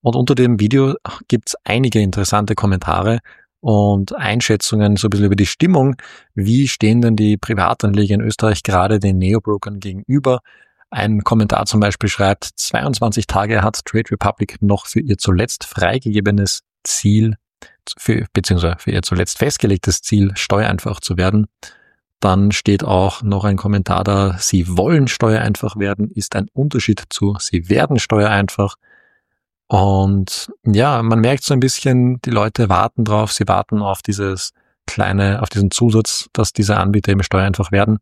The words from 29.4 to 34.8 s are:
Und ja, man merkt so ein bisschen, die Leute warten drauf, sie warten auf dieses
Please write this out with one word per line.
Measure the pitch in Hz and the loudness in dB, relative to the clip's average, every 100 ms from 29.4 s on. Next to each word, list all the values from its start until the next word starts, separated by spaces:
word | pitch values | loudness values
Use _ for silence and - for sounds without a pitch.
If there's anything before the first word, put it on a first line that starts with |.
| _ _ _ | _ _ _
Und | 101 98 98 98 98 95 - - - - | 2 2 4 2 2 -2 -8 -12 -6 0
ja, | 101 135 127 | 2 2 0
man | 113 117 | 0 2
merkt | 113 135 | 2 0
so | - | 0
ein | 135 | 0
bisschen, | 131 - 143 127 123 127 | 0 0 0 2 2 0
die | - | -2
Leute | 113 107 - 110 | -2 -2 0 2
warten | 92 104 - | 2 0 -2
drauf, | 107 104 107 | 0 0 0
sie | - 104 | -2 0
warten | 95 - 107 | 0 0 -2
auf | 101 95 | -2 -4
dieses | - 101 98 95 - _ _ _ | -6 -4 -4 -6 -10 _ _ _